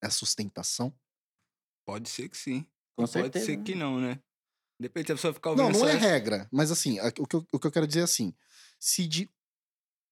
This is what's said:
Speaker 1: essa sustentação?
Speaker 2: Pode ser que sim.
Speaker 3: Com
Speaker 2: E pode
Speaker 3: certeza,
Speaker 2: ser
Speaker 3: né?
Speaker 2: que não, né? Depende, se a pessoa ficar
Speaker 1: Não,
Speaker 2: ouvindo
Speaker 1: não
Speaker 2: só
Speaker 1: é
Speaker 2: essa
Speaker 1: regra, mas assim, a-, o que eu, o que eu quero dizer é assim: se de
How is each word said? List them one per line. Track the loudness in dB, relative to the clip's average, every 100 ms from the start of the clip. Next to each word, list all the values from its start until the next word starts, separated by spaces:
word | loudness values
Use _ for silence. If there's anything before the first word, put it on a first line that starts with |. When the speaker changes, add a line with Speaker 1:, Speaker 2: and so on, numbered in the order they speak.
Speaker 1:
essa | -4 -2
sustentação? | -2 -2 -4 -6 -6 -2 -4 -6 _ _ _ _ _ _ _ _ -10
Speaker 2:
Pode | -10 -8
ser | -8 -10
que | -10
sim. | -6 -6 -6 _ _ -2
Speaker 3:
Com | -2
Speaker 2:
E |
pode |
Speaker 3:
certeza, | 0 -2 -2 -2
Speaker 2:
ser | -4
Speaker 3:
né? |
Speaker 2:
que | -4 -4
não, | -2 0
né? | -2 -4 _ _ _ _ _ -10
Depende, | -8 -6 -2
se |
a | -2
pessoa | -2
ficar | -2 0 4
Speaker 1:
Não, | 4
Speaker 2:
ouvindo | 6
Speaker 1:
não | 4
Speaker 2:
só |
Speaker 1:
é | 6
Speaker 2:
essa | 4
Speaker 1:
regra, | 4 2 -2 -2
mas | 0 2
assim, | 2 0 0
a-, | 0 -2
o | -2
que | -2
eu, | 0
o | -2
que | 0
eu |
quero | 2 2
dizer | 2
é |
assim: | 2 2 0 -6 _ -20 -20 -8
se | -2 0 0
de | -2 -4 _ _ _ _ _ _ _ _